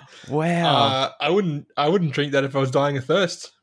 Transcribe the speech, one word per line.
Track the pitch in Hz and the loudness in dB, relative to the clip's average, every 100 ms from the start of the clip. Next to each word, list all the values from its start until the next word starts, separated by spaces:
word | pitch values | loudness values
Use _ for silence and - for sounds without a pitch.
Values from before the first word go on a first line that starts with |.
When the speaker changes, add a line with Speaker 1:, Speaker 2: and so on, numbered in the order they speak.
| - - - | -16 -20 -6
Speaker 1:
Wow. | 143 165 170 165 139 | -2 0 0 2 2
Speaker 2:
Uh, | 139 131 135 - | 2 0 -2 -4
I | 147 | 0
wouldn't, | 185 185 147 - - | 0 0 -4 -6 -2
I | 147 | 0
wouldn't | 196 165 | 2 0
drink | 131 143 | -2 0
that | 139 | 0
if | 135 135 | 0 0
I | |
was | 135 | 0
dying | 139 143 143 | 2 0 -2
of | |
thirst. | 123 170 180 - - _ | 0 0 0 -4 -16 _